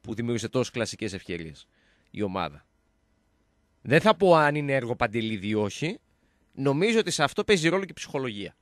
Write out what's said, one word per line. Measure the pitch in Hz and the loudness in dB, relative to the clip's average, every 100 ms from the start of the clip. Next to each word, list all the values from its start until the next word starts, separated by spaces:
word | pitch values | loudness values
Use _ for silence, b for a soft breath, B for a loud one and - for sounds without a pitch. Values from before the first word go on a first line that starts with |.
που | - | -10
δημιούργησε | 110 117 120 110 | -8 -4 -4 -2
τόσες | 135 120 | -2 -2
κλασικές | - 107 - 107 | -4 -6 -4 -8
ευκαιρίες | 92 - 87 80 73 - _ _ _ _ | -8 -8 -10 -10 -16 -20 _ _ _ _
η | - | -6
ομάδα. | 101 95 82 71 _ _ _ _ _ _ _ _ _ _ _ _ | -4 -2 -6 -8 _ _ _ _ _ _ _ _ _ _ _ _
Δεν | - 143 | 2 4
θα | 208 | 4
πω | 214 190 | 4 6
αν | 165 147 | 8 6
είναι | 151 143 | 2 0
έργο | 135 123 123 | -2 -2 -2
Παντελίδη | 120 110 110 110 98 | -2 0 -2 -4 -2
ή | |
όχι. | 107 104 - - 220 _ _ _ _ _ | 0 0 -2 -6 -6 _ _ _ _ _
Νομίζω | - 139 139 202 226 | -4 -2 2 2 2
ότι | 190 | 0
σε | 151 | 0
αυτό | 147 - | -2 -2
παίζει | 208 202 160 | 0 2 2
ρόλο | 180 | 0
και | 190 | -4
η | |
ψυχολογία. | 151 - 143 131 101 92 _ | -12 -8 -6 -6 -8 -12 _